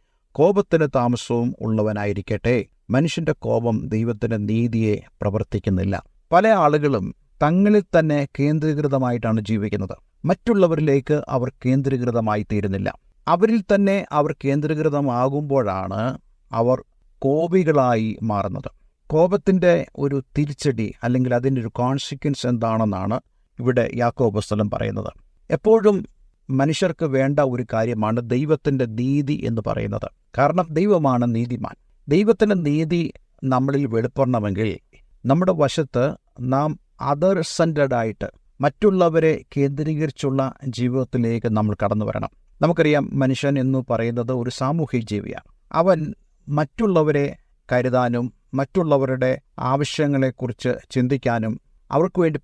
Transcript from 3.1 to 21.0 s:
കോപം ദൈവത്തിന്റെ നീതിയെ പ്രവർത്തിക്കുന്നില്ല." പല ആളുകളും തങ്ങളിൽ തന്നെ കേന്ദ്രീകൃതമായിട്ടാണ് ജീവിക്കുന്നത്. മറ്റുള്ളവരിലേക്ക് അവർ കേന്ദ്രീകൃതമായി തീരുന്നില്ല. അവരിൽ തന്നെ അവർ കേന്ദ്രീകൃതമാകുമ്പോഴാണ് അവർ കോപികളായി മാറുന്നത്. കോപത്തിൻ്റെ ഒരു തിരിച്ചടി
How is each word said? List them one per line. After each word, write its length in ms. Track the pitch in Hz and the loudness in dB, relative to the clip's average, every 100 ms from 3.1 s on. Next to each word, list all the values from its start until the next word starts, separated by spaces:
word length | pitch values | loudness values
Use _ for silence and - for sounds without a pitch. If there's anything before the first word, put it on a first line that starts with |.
| - 160 | -2 -4
കോപം 560 | - 117 113 117 107 131 | -2 -2 0 0 -2 -2
ദൈവത്തിന്റെ 480 | 110 113 110 113 110 | -2 -2 -2 -4 -2
നീതിയെ 640 | 104 113 120 110 110 104 - - | -2 0 0 0 0 -2 -6 -6
പ്രവർത്തിക്കുന്നില്ല." 840 | 104 104 98 104 - 95 92 95 - _ - | -4 -2 -4 -4 0 0 0 -4 -8 _ 2
പല 160 | 170 220 | 4 6
ആളുകളും 680 | 202 151 151 147 120 92 - _ - | 4 4 4 2 0 -4 -10 _ -2
തങ്ങളിൽ 420 | 147 180 208 208 180 170 | 2 4 4 4 4 2
തന്നെ 300 | 160 147 139 - | 2 0 -2 -2
കേന്ദ്രീകൃതമായിട്ടാണ് 1000 | 147 156 156 147 147 135 127 120 113 110 | 0 2 0 0 0 0 0 -2 0 -2
ജീവിക്കുന്നത്. 560 | 104 110 104 101 95 98 _ _ | 0 -2 -2 -4 -6 -10 _ _
മറ്റുള്ളവരിലേക്ക് 1000 | 151 185 - 208 175 156 156 139 127 147 - | -2 -2 2 4 4 4 2 2 2 -2 0
അവർ 240 | 131 123 - 123 | -4 -4 -4 0
കേന്ദ്രീകൃതമായി 760 | 131 135 135 123 117 110 107 | 2 0 -2 0 0 0 -2
തീരുന്നില്ല. 560 | 104 107 101 95 98 - _ _ - | -2 -2 -2 -2 -4 -8 _ _ 0
അവരിൽ 320 | 175 226 226 | 2 4 2
തന്നെ 460 | 185 202 196 101 - | 2 2 2 0 -2
അവർ 220 | 147 147 139 | 0 0 -2
കേന്ദ്രീകൃതമാകുമ്പോഴാണ് 1700 | 139 143 151 151 156 143 143 120 131 143 147 139 104 95 92 98 120 - _ _ - | -2 0 -2 -2 0 0 -2 0 0 -2 -2 0 0 -4 -4 -4 -4 -6 _ _ -8
അവർ 300 | 113 117 131 - _ _ - | -2 0 0 -4 _ _ -4
കോപികളായി 1000 | 135 147 165 185 160 147 123 117 110 - | -2 0 2 2 4 4 4 2 0 -4
മാറുന്നത്. 480 | 110 104 98 98 - _ _ _ - | -4 -2 -4 -6 -12 _ _ _ -2
കോപത്തിൻ്റെ 760 | 151 175 202 - 185 175 170 - - | 2 2 2 2 2 4 2 -2 -4
ഒരു 260 | 139 139 - - | -2 -2 -4 -2
തിരിച്ചടി 560 | 147 139 147 117 107 - | -2 -2 -2 -2 -4 -4